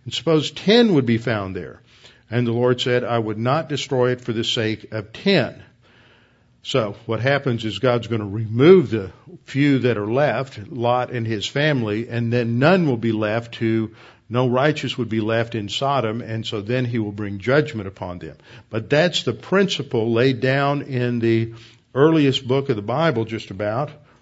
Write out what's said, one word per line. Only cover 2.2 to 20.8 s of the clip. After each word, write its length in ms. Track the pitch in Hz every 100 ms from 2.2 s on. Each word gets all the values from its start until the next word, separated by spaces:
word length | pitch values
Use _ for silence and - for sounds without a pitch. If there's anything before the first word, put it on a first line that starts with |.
| _
And 160 | 117 120
the 60 |
Lord 300 | 117 123 123
said, 220 | 127 123
"I 140 | 113 117
would 200 | 110 107
not 320 | 120 151 160
destroy 420 | 139 - 131 123
it 100 | 123
for 120 | 127
the 100 | 113
sake 480 | 113 - 110 110 -
of 220 | 110 95
ten." 500 | - 190 190 101 - - _ _ _ _ _ _ _ _ _
So 340 | - 131 107 101 -
what 160 | 110
happens 420 | 123 139 139 117
is 160 | 110 98
God's 280 | 127 120 -
gonna 200 | 113 104
remove 640 | 104 110 113 151 190 120
the 220 | 107 92 - - 180 -
few 340 | 135 147 135
that 180 | 120 107
are 140 | 104
left, 480 | 123 147 113 - 113 101
Lot 420 | 120 117 123 123
and 140 | 123 113
his 220 | 110 95
family, 640 | 139 151 139 107 104 113
and 240 | 120 117
then 260 | 123 117 117
none 260 | 147 190 160
will 120 | 120
be 160 | 113
left 420 | 107 107 113 117 -
who, 360 | 113 113 110 - - - -
no 220 | 117 127
righteous 480 | 123 151 151 127 -
would 120 | 110
be 120 | 110
left 340 | 107 113 117 117
in 140 | 104
Sodom, 520 | - 139 139 113 113
and 240 | 110 110 107
so 140 | 110
then 240 | 101 127
he 160 | 120 120
will 120 | 104
bring 240 | 101 101 101
judgment 500 | 98 143 151 113 95
upon 320 | 95 92 90
them. 160 | 78 73 - - -
But 200 | 110 113
that's 340 | 147 175 175
the 100 | -
principle 800 | - - 190 190 - - 120 113
laid 300 | 113 135 120
down 400 | 127 135 143 143